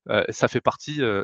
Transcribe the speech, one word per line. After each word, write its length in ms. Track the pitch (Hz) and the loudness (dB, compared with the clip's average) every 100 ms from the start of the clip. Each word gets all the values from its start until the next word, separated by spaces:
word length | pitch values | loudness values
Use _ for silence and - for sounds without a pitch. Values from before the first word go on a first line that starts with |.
| - | -2
euh, 140 | 107 - | 0 0
ça 180 | 104 131 | 0 0
fait 120 | 127 | 2
partie, 440 | - - - 151 | 0 -2 -6 -2
euh, 180 | 123 101 | 0 0